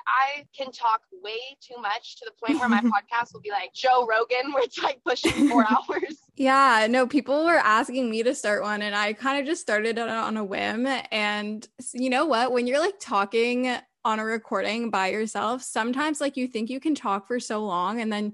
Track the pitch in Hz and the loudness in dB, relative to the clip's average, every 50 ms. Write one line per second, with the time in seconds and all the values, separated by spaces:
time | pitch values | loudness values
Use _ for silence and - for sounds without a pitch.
0 | - - 240 254 262 269 285 294 285 _ _ - 269 262 247 - 233 233 220 226 | -2 0 2 2 2 2 0 -4 -10 _ _ -10 -10 -10 -8 -4 0 0 0 0
1 | - _ 196 185 185 208 220 226 247 269 277 _ - - 240 240 226 202 208 240 | -2 _ -20 -14 -12 -10 -8 -8 -10 -12 -14 _ -20 -18 -14 -8 -6 -4 -4 -4
2 | - - - - - - - _ - 226 294 302 254 233 208 202 226 240 208 202 | -6 -10 -16 -16 -16 -16 -14 _ -4 -2 0 0 2 2 2 2 2 2 0 0
3 | - _ 233 233 240 - - - 175 208 208 196 180 180 - - - 254 254 254 | 0 _ -2 -4 -4 -4 -8 -12 -10 -6 -4 -4 -6 -6 -8 -2 2 4 4 4
4 | 247 226 220 226 233 - 247 247 254 285 294 269 466 - - - - - 277 - | 4 4 2 0 0 0 0 -2 -2 -2 0 0 0 -2 -2 -2 -4 -4 -4 -4
5 | _ - 254 - - 330 - - 262 285 240 240 226 214 240 262 - - 392 370 | _ -2 -2 0 0 0 2 4 4 4 6 4 4 4 4 2 2 0 -2 -4
6 | 359 - - - _ _ _ - 269 262 269 269 269 269 240 220 220 220 240 262 | -4 -6 -8 -12 _ _ _ 0 2 4 6 6 6 6 6 6 4 4 4 4
7 | 254 240 269 294 - - 269 294 320 339 339 302 - - 214 226 277 - 247 262 | 2 4 2 0 0 2 0 2 4 4 4 4 4 4 4 4 2 0 -2 -2
8 | 262 233 220 220 226 240 285 - - 208 208 202 - 208 208 208 208 208 202 208 | -2 -2 -2 0 0 0 -2 0 0 0 0 0 0 -2 -2 -2 -2 -2 0 0
9 | 208 208 214 - 226 269 277 285 277 262 330 339 - - 214 208 214 226 226 226 | 0 0 -2 -2 -2 -2 0 0 -2 -2 -4 -4 -2 -2 0 0 0 0 -2 -2
10 | 233 220 220 226 220 - 220 220 214 190 196 202 202 208 208 226 247 269 269 240 | -2 -2 -2 -2 -2 -2 -2 -4 -4 -4 -4 -4 -2 -2 -2 -2 -2 -2 -2 -2
11 | - - - 220 208 208 208 208 208 208 214 214 - - _ - 254 - - 240 | -4 -4 -4 -2 0 0 -2 -2 -4 -6 -8 -10 -12 -16 _ -16 -14 -10 -6 -4
12 | 254 262 247 254 311 330 254 226 247 262 247 247 240 247 254 285 330 381 392 - | -2 0 2 2 2 2 2 2 2 2 2 0 2 2 2 2 2 0 -2 -4
13 | - - - 202 202 202 - 226 233 240 247 247 254 254 247 - - _ _ _ | -6 -2 0 0 0 2 2 2 2 2 2 0 0 -2 -2 -4 -6 _ _ _
14 | - 233 220 220 220 220 226 226 220 - 226 196 196 202 208 233 233 233 - 196 | -2 -2 0 0 -2 -2 -4 -4 -4 -4 -2 -2 -2 -2 -2 -2 -2 -2 0 0
15 | 190 185 185 208 220 220 - 202 208 220 247 254 247 - - 247 220 240 247 262 | 0 0 0 -2 -4 -4 -2 -2 -2 -2 -2 -4 -6 -6 -4 -2 -2 0 0 0
16 | 294 311 302 294 294 285 285 262 254 254 - 220 226 220 254 269 - 320 302 277 | 0 -2 -2 -2 -2 -4 -2 -2 -4 -4 -4 -6 -6 -4 -6 -4 -2 -2 -2 0
17 | - 233 196 202 196 - 240 247 240 - 226 214 214 208 175 175 180 185 214 240 | 0 -2 -2 -2 -2 -4 -4 -4 -4 -4 -4 -4 -2 -2 -2 -2 -2 -2 -2 -2
18 | 226 220 214 208 214 208 | -2 -2 -2 -2 -4 -4